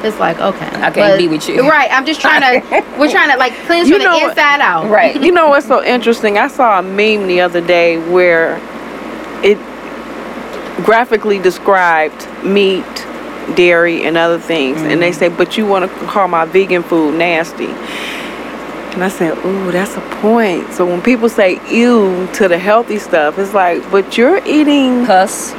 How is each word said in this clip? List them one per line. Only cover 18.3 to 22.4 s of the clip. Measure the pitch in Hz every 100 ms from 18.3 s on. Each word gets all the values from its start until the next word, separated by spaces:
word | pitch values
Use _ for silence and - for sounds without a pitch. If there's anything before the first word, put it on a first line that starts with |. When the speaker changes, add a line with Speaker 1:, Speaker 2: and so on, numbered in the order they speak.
| - - - - - -
Speaker 3:
And | -
I | 185
said, | 185 170 - 180
"Ooh, | 196 185
that's | 180 202 -
a | - -
point." | 208 233 214 160 -
So | - 180
when | 175
people | 180 247 226
say | 226 190 - -
ew | 226 240 240 196 180 185
to | -